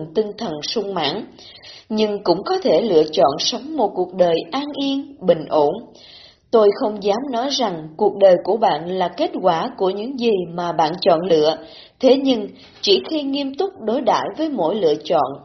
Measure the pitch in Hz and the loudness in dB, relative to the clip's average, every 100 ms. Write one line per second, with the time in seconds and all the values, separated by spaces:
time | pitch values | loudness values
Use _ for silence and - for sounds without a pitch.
0 | 156 214 208 - 226 151 147 233 196 185 | -4 -2 -4 -4 -8 -8 -6 -6 -4 -2
1 | 143 185 - - - - - - - 214 | -2 -4 -10 -18 -20 -20 -20 -20 -6 -2
2 | 214 202 196 175 349 381 269 247 226 160 | 0 0 0 0 0 -2 2 2 4 2
3 | 160 - 151 147 - 226 277 311 208 - | 2 2 2 2 -4 -6 -6 -2 -2 -2
4 | 180 185 175 165 - 269 285 285 277 277 | -4 2 2 2 -2 -6 -6 -4 -4 -4
5 | 285 - 185 165 147 151 147 202 240 - | -6 -6 0 0 2 2 2 -2 -12 -20
6 | - - - _ - 226 208 202 226 208 | -20 -20 -20 _ 0 4 4 2 -4 -4
7 | 196 208 285 233 269 277 220 165 156 - | -2 -2 -2 -4 -4 -2 -4 -4 -10 -2
8 | 208 196 196 180 180 214 208 151 170 185 | 0 4 6 6 2 2 2 0 -4 -4
9 | 175 - 349 285 185 165 220 - 190 202 | -4 -2 -4 0 0 0 -2 -2 -2 -2
10 | 233 277 233 196 170 175 175 160 156 175 | -6 -2 0 0 -2 -6 -4 0 0 2
11 | 202 165 185 160 151 160 - - - - | 4 4 4 4 4 0 -8 -20 -20 2
12 | 262 277 269 233 196 - - - - 381 | 4 4 4 0 -2 -12 -20 -6 2 2
13 | - 311 269 277 269 269 381 - 214 254 | 2 -4 -4 -4 -4 -4 -6 -4 -4 -2
14 | 226 160 156 202 311 247 160 214 170 156 | 0 0 -2 -4 -4 -2 -2 0 0 0
15 | - 165 135 143 | 0 0 0 -6